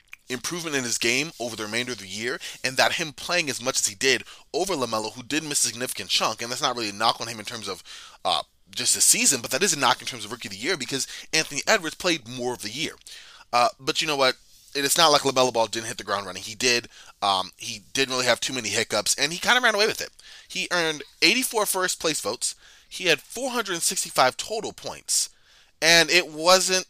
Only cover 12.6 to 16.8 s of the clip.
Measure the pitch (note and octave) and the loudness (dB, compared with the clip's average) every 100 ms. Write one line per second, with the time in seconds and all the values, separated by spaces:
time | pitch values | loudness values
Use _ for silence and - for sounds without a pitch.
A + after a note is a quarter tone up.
12.6 | G#2+ B2+ D3+ - - - - - - A#2+ | -8 -6 -6 -8 -18 -20 -20 -20 -2 2
13.6 | A#2+ - C#3 - D#3+ C#3 C3 - _ - | 2 0 -4 -2 -2 2 2 2 _ -20
14.6 | - C#3+ C#3 - D#3+ C#3+ C#3 B2+ B2+ A#2 | -8 -4 0 6 6 6 4 4 4 2
15.6 | A2 A#2 A2+ G#2+ G#2 G2+ F#2+ F#2 G#2 A2 | 0 -2 -8 -10 -4 -4 -4 -10 -12 0
16.6 | B2+ A#2+ | 2 2